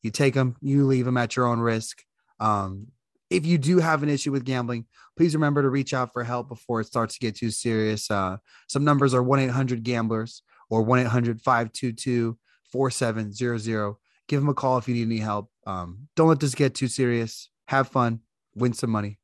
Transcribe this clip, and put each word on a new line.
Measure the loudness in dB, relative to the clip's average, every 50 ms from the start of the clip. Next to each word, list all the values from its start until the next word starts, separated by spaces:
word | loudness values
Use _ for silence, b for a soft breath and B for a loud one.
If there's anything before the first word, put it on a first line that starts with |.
You | -8 -8
take | -2 2 2 2 4
'em, | 2 0 0 -2 _
you | -4 0 2 4 4
leave | 4 2 2 0
'em | 0 0
at | 0 0 0 0
your | 0 0
own | 2 2 0
risk. | 0 0 0 -2 -4 -8 -14 _ _ _ _ _ _ _ _ _
Um, | 0 0 0 0 -2 -4 -8 -12 -14 -16 _ _ _ _ _ _ _ _
if | -2 0 2
you | 2 2
do | 2 4 4 4 4
have | 4 2 0 0
an | 0 0
issue | 0 0 -2 -2
with | -4 -2 -2
gambling, | -2 -4 -2 -2 -4 -6 -8 -8 b b b b b b
please | 2 2 2 4
remember | 2 2 2 4 4
to | 2 2
reach | 2 0 -2 0 -2
out | -2 -2 -2
for | _ -8
help | -6 -4 -4 -6 -6 -8
before | -14 -16 -6 -4 -2 -2
it | -2
starts | -2 -2 -2 -2 -2 -4
to | -6
get | -6 -6 -4
too | -4 -6 -4
serious. | -4 -4 -2 -2 0 0 0 0 -2 -4 -4 -2
Uh, | -2 -2 -2 -2 -4 -8 b b b b b b
some | -4 0 2
numbers | 2 4 4 4 4 4
are | 2
one | 2 4 2 2
eight | 2 0
hundred | 0 0 0 0 -2 -4
gamblers | -2 -2 -2 0 0 -2 -2 -4 -4 -8 -12 -20 b b b b b b
or | 0 2
one | 4 4 4 4
eight | 4
hundred | 2 2 2 2 0 -2 -2
five | _ 2 2 2 2 -2
two | _ -6 -6 -6 -6
two | -6 -4 -2 0 0 0 -2 -4 _ _ _ _ _ _ _
four | -2 0 0 0
seven | 0 0 -2 -2 -2 -4 -6 -6
zero | -6 -4 -4 -4 -4
zero. | -4 -4 -4 -2 -2 -4 -4 -6 _ _ _ _ _ _ -4
Give | -2 0
'em | 0 0
a |
call | 0 0 0 2 0
if | 0 0 -2
you | -2
need | -2 0
any | -2 -2 -2
help. | -2 -2 -4 -4 -6 _ _ _ _
Um, | -8 -8 -8 -8 -10 -12 -16 -18 -8 _
don't | 4 6 6
let | 6 4
this | 2 -4 0
get | 2 0 0 2
too | -2 -4 -4
serious. | 0 0 0 2 2 0 -2 -4 -8 -16 -20 _ _ _ _ 0
Have | 0 0 0 2
fun, | 0 0 0 0 -2 -4 _ _ _ _ _ _ _
win | -2 0 0
some | 0 -2 -4 -2
money. | -2 -2 -2 -6 -10 _